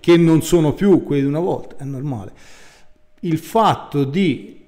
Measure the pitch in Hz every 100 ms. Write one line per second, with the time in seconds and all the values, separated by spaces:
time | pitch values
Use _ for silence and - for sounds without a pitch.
0 | - 170 170 160 - 175 156 - 202 175
1 | - 143 139 147 180 165 - - 135 135
2 | 143 123 95 - - - - _ - -
3 | _ _ 180 160 - 226 214 123 - 147
4 | 135 147 190 123 - -